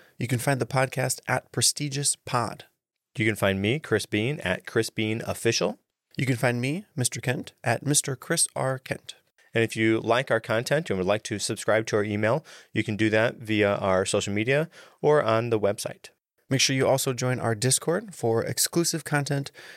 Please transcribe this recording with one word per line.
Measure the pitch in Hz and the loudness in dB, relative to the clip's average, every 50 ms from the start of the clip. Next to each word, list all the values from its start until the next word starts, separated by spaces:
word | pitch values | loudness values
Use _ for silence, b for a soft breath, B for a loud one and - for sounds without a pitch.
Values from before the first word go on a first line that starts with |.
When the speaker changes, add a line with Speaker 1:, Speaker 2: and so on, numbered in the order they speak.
| B B B - | B B B -6
Speaker 1:
You | 123 | -4
can | 113 131 113 | -2 -2 0
find | - 143 139 123 | 0 0 0 0
the | 120 | -2
podcast | - - 131 135 131 - 135 131 131 - - - - | -2 0 0 0 0 -2 -2 -2 -2 -4 -4 -4 -2
at | 123 127 - _ | -2 -2 -4 _
Prestigious | - 127 120 - - - 147 143 131 143 143 - - - _ | -2 0 2 2 0 0 -4 -6 -4 -2 -2 -2 -2 -4 _
Pod. | - - 123 113 107 - - - _ _ _ _ _ _ _ _ _ - - | -4 -2 -2 -2 -2 -6 -12 -18 _ _ _ _ _ _ _ _ _ -4 0
Speaker 2:
You | 107 | 0
can | 110 104 | 0 2
find | - 107 98 95 95 | 2 2 2 2 2
me, | 101 107 127 156 | 2 0 0 -2
Chris | - - 110 101 - | 0 0 0 0 0
Bean, | - - 104 110 131 151 - | 0 -2 -2 -2 -2 -4 -4
at | - 92 92 - - | -2 -2 -4 -4 -6
Chris | - - 117 110 - | -2 0 0 0 0
Bean | - - 110 107 110 117 - | -2 -4 -2 -2 -2 -2 -4
Official. | - - - - 113 113 - - 208 247 - _ _ _ _ _ _ _ | -6 -6 0 0 0 2 2 0 -2 -2 -6 _ _ _ _ _ _ _
Speaker 1:
You | - 131 | -4 -2
can | 123 127 | -2 0
find | 117 135 123 120 120 | 0 0 0 0 0
me, | 123 135 156 196 220 - _ | -2 -4 -4 -6 -8 -8 _
Mister | - 123 - - - | -4 -2 -2 -4 -4
Kent, | - 127 123 - - - - _ - | -4 -2 -4 -4 -6 -12 -16 _ -2
at | 123 117 - - | -2 -2 0 0
Mister | 139 147 - - 139 131 | 0 0 2 0 0 -4
Chris | - - - 165 - - - - | -8 -6 -4 0 0 0 -2 -2
R | 139 131 131 131 127 | -2 -4 -2 -4 -6
Kent. | - - - - _ - - _ _ _ _ b b b | -6 -8 -8 -8 _ -14 -20 _ _ _ _ b b b
Speaker 2:
And | - 113 113 | 0 0 2
if | 107 - | 2 2
you | 110 110 110 113 113 | 2 4 4 4 4
like | - 107 113 127 135 - | 2 2 2 2 2 0
our | 117 110 | 0 0
content | - - 110 113 127 - 143 156 165 - | 0 0 0 0 0 0 0 0 0 -2
and | 98 95 | -2 0
would | 90 95 | 2 2
like | 104 110 - | 0 0 -2
to | - 110 98 | -4 -6 -4
subscribe | - - 110 - - - 104 110 110 | -4 -4 -4 -2 0 2 2 2 2
to | - 117 | 2 0
our | 104 104 | 0 0
email, | 107 104 104 107 107 127 156 B B B B B B | 0 0 0 2 2 2 0 B B B B B B
you | B 113 104 | B -2 0
can | - 107 | 0 0
do | 98 110 107 | 0 2 4
that | 107 110 113 127 - - | 4 4 2 2 -2 -4
via | 113 104 110 104 104 101 101 | -4 0 2 4 4 4 4
our | - 101 98 92 92 95 | 2 2 2 2 2 2
social | - - 101 - 104 | 2 0 0 0 0
media | 101 104 110 127 139 147 160 B B B B B B B | -2 0 0 2 0 0 0 B B B B B B B
or | - 147 151 147 | 2 4 4 4
on | 123 - 110 113 120 120 | 4 2 2 2 2 2
the | 113 107 | 2 2
website. | 101 98 104 - - - - - - - _ _ _ _ _ _ _ - | 2 0 0 -2 -6 -10 -10 -14 -18 -20 _ _ _ _ _ _ _ -2
Speaker 1:
Make | 135 127 | 0 2
sure | - - 135 | 2 2 2
you | 135 131 | 2 4
also | 95 131 131 - 139 | 4 4 2 2 -2
join | 127 120 123 127 127 - | -2 -2 -2 -2 -2 -2
our | - 117 113 | -2 -2 -2
Discord | 104 120 131 127 - - 160 170 202 233 202 160 | 0 2 2 0 2 0 0 -2 -2 -4 -8 -8
for | - - 117 113 113 - | -2 0 0 2 2 0
exclusive | - 123 - - - - 170 170 - - 160 - | -2 -2 -2 -2 0 0 0 0 0 -2 -4 -4
content | - 151 143 135 143 143 139 139 - B B B B B | -2 -2 -2 0 -2 -2 -4 -4 -6 B B B B B